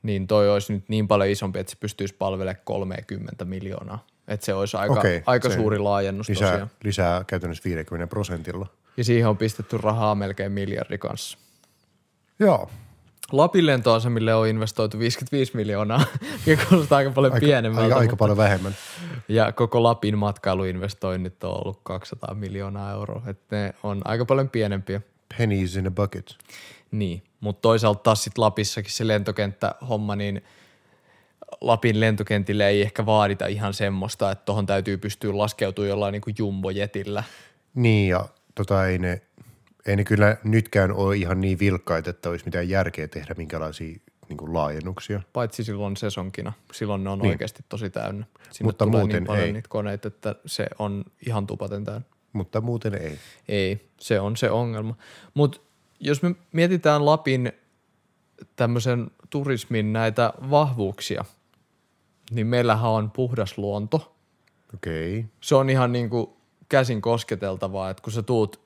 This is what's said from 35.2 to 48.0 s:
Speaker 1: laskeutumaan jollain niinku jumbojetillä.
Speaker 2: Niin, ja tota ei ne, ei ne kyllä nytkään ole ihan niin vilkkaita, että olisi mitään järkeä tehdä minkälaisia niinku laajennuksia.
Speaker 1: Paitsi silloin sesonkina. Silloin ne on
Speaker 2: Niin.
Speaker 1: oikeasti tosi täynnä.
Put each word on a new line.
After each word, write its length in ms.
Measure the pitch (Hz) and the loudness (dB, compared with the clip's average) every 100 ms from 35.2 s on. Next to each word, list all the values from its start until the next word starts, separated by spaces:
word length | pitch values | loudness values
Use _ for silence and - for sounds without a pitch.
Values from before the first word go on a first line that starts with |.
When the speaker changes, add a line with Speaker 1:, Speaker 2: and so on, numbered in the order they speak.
| 107 101 | -4 -2
Speaker 1:
laskeutumaan 520 | 104 - 98 95 101 | -2 -2 -4 -2 -2
jollain 220 | 101 101 | 0 -2
niinku 180 | 101 101 104 | -4 -6 -4
jumbojetillä. 840 | 104 98 95 95 101 101 98 104 - - - _ _ 131 | -4 -2 -4 -4 -4 -6 -6 -6 -8 -16 -20 _ _ 2
Speaker 2:
Niin, 340 | 120 107 98 | 4 6 4
ja 160 | 90 95 _ _ - | 2 -2 _ _ -8
tota 320 | 98 98 95 | 0 2 2
ei 100 | 92 | 0
ne, 220 | 90 90 _ _ - _ _ _ - | -2 -4 _ _ -20 _ _ _ -2
ei 100 | 101 | 0
ne 80 | |
kyllä 340 | 101 107 104 107 | 2 6 6 4
nytkään 480 | 110 113 110 - 92 | 2 2 4 2 2
ole 240 | 98 98 101 | 2 0 0
ihan 240 | 90 92 | 0 0
niin 180 | 95 92 | 0 2
vilkkaita, 500 | 101 90 - 82 82 | 2 0 -2 -2 -2
että 200 | 85 87 | -8 -6
olisi 160 | 85 - | -6 -6
mitään 240 | 90 90 | -4 0
järkeä 380 | 95 87 80 78 | 0 0 -4 -10
tehdä 260 | 80 73 80 | -10 -10 -10
minkälaisia 600 | 80 80 80 78 82 82 _ _ _ | -8 -6 -8 -8 -12 -12 _ _ _
niinku 240 | 76 78 | -12 -4
laajennuksia. 680 | 82 76 78 90 92 - 104 90 | -2 -2 -2 -8 -10 -6 -8 -6
Speaker 1:
Paitsi 300 | - 117 - | -6 -6 -6
silloin 340 | 113 101 101 98 | -8 -6 -6 -4
sesonkina. 560 | 107 98 92 - - 110 _ | -6 -6 -8 -8 -10 -12 _
Silloin 300 | - 107 101 | -10 -6 -4
ne 60 | 98 | -4
on 100 | 98 | 0
Speaker 2:
Niin. 100 | 95 | 0
Speaker 1:
oikeasti 360 | 82 107 - - | 0 -6 -10 -12
tosi 200 | 110 104 | -8 -8
täynnä. 360 | - | -6